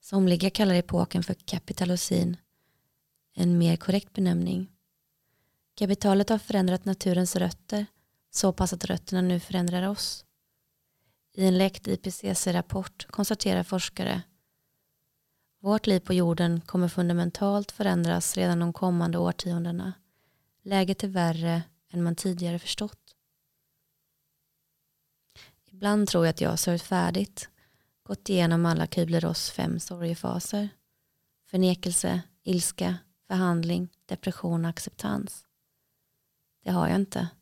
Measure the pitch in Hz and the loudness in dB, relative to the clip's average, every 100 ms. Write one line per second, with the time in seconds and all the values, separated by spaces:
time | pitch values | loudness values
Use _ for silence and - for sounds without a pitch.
0 | - 196 185 175 190 - 208 180 175 175 | -2 2 4 4 2 2 4 4 2 0
1 | 175 180 175 185 - 180 - - 180 180 | 0 -2 -4 -6 -6 -8 -6 -4 0 0
2 | - 180 175 175 _ _ _ _ _ _ | 0 0 0 -2 _ _ _ _ _ _
3 | _ _ _ - 175 175 170 165 - 190 | _ _ _ -2 2 4 4 2 0 -2
4 | - - 185 175 175 180 190 _ _ _ | -2 -2 0 2 0 -2 -6 _ _ _
5 | _ _ _ _ _ _ _ - 202 202 | _ _ _ _ _ _ _ -4 0 2
6 | 208 196 202 220 - 208 185 185 190 190 | 4 4 4 0 0 2 2 2 -2 -2
7 | - 180 180 185 180 - _ 208 208 _ | 2 2 2 0 -2 -4 _ -4 -4 _
8 | _ _ _ - 196 185 185 175 - 180 | _ _ _ 0 0 2 0 -2 -4 -4
9 | - 185 180 175 - 185 175 180 185 208 | -2 0 2 0 0 -2 0 0 -2 -4
10 | - - - _ _ _ _ _ _ _ | -6 -8 -14 _ _ _ _ _ _ _
11 | _ _ _ - 190 180 190 185 - 190 | _ _ _ 0 4 4 2 0 -6 -4
12 | 190 - 196 185 - 175 175 190 190 _ | -4 -6 -4 -2 0 -2 -2 -6 -8 _
13 | - - 202 220 - 185 175 190 - - | -14 -4 -2 0 0 0 0 -4 -4 -6
14 | - - - _ _ _ _ _ _ _ | -4 -4 -6 _ _ _ _ _ _ _
15 | _ _ _ _ _ _ 196 214 214 185 | _ _ _ _ _ _ 0 0 4 2
16 | - 185 170 170 175 170 - 185 175 175 | 2 2 4 4 2 0 -2 0 0 0
17 | 175 175 175 - 202 202 202 - 202 180 | 0 2 0 0 0 0 -2 -2 0 2
18 | 165 175 170 - 180 175 170 170 185 175 | 2 0 -2 0 0 2 0 0 0 2
19 | 170 170 175 175 175 170 170 170 185 185 | 0 0 -2 -2 -4 -4 -4 -6 -8 -10
20 | _ _ _ _ _ _ - 196 185 196 | _ _ _ _ _ _ -2 0 2 0
21 | 202 190 170 165 170 170 165 _ _ 175 | -2 0 0 0 0 0 -4 _ _ -2
22 | 170 165 190 175 175 170 - - 208 - | -2 0 -2 -2 -2 -4 -6 -6 -8 -10
23 | _ _ _ _ _ _ _ _ _ _ | _ _ _ _ _ _ _ _ _ _
24 | _ _ _ _ _ _ _ _ _ _ | _ _ _ _ _ _ _ _ _ _
25 | _ _ _ - - _ _ 190 202 208 | _ _ _ -20 -20 _ _ -4 0 2
26 | 202 180 165 160 - 165 - 175 - 185 | 2 4 2 2 0 0 0 -2 0 0
27 | 175 175 202 - - _ _ _ _ _ | 0 0 -4 -8 -18 _ _ _ _ _
28 | _ 202 - 190 170 165 170 165 160 - | _ -10 -2 2 4 4 2 2 0 -2
29 | 165 165 165 165 - - 170 170 - 175 | 0 0 0 -2 -6 -4 -4 -4 -6 -8
30 | 170 170 - 180 - 208 208 - _ _ | -6 -4 -4 -6 -4 -4 -6 -8 _ _
31 | _ _ _ _ _ 185 185 180 180 175 | _ _ _ _ _ 2 2 2 -2 -2
32 | - 180 - _ - 180 170 - 180 180 | 0 -2 -4 _ -2 -2 -2 -4 -4 -4
33 | _ _ _ 190 185 170 165 175 180 _ | _ _ _ 0 2 2 0 -2 -4 _
34 | _ 180 - - 175 170 165 165 - - | _ -6 -6 -4 -2 -2 -2 -4 -10 -8
35 | 202 208 202 - _ _ _ _ _ _ | -4 -4 -4 -12 _ _ _ _ _ _
36 | _ _ _ _ _ _ - 185 160 180 | _ _ _ _ _ _ -2 0 2 2
37 | 196 - 175 - | 0 -2 -4 -8